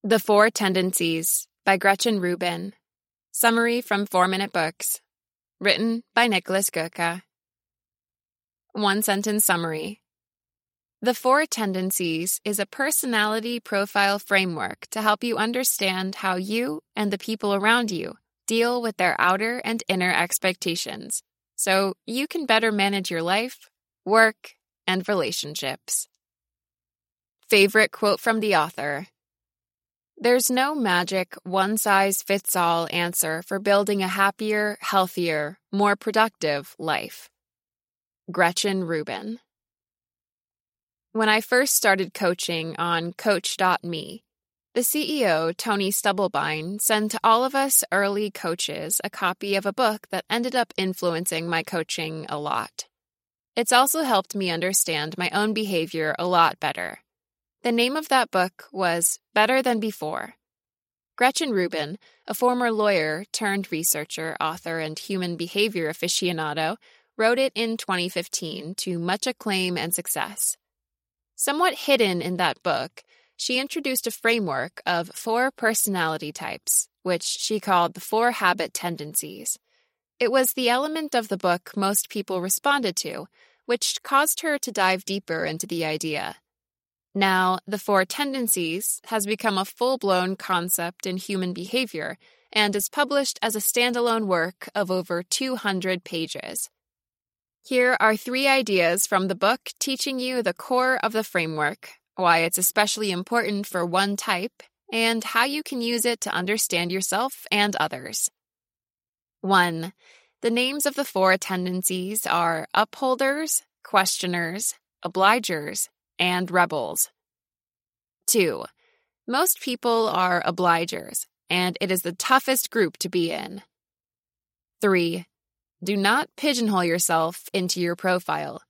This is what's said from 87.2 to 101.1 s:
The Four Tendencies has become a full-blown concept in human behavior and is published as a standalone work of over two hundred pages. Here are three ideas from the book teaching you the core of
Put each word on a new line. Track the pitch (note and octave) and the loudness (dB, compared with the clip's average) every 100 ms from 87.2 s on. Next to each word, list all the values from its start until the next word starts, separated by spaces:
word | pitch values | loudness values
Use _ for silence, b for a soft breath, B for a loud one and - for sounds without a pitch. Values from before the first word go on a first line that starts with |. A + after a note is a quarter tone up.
| G3 F#3 F#3 F#3 - | 2 4 2 0 -4
The | G3+ | -6
Four | - G3 | 2 2
Tendencies | F#3 - C#4+ C4 A#3 F#3+ E3 F3 - - - | 2 -2 -4 -2 -2 -2 -2 -4 -4 -6 -4
has | A3 | -4
become | G3+ G#3+ A3+ G3 | -2 0 0 0
a | |
full-blown | G3 - B3 C4 G3 F#3 F3+ F#3+ | -4 -2 0 0 2 2 2 -4
concept | - F#3 F3 - E3+ - G3 | -2 -2 0 -4 -4 -6 -6
in | F#3 | -6
human | - F#3+ F#3 | -4 -4 -2
behavior | F3+ F#3 B3 B3 D#3+ - - b b b | -6 -4 -2 -2 -6 -8 -10 b b b
and | G#3+ G#3 G3+ | 0 2 0
is | - | -2
published | - C#4+ C#4+ C4+ - | -2 0 0 -2 -4
as | A3+ A3 | -4 -2
a | |
standalone | - B3 A#3+ A#3+ A#3+ A3+ G#3 | 0 2 0 2 0 0 2
work | F3 E3+ - - | 0 0 -6 -8
of | G#3 F#3 | -4 -2
over | F#3 F3+ F3 | -2 -2 -6
two | F3+ - C4 B3+ | -4 -4 -2 -2
hundred | G#3 F#3+ F#3 F#3 | -2 -2 -2 -4
pages. | - E3 D#3+ - - - - _ _ _ _ _ _ _ _ _ | -4 -6 -6 -8 -10 -10 -10 _ _ _ _ _ _ _ _ _
Here | - B3+ B3 B3+ | -2 2 2 4
are | A3 G#3+ | 4 2
three | - B3+ C#4 | -2 0 4
ideas | C4+ G#3+ F#3+ E3+ E3+ - | 2 4 2 4 2 2
from | F#3+ F#3 | 0 0
the | |
book | F#3 G3 B3+ - - | 2 2 0 -6 -8
teaching | - C4 - C4 | -4 -2 -4 -4
you | B3+ B3+ | -4 -2
the | A3 | -2
core | - - B3+ B3+ C4 | -4 -2 2 2 2
of | A3 | 0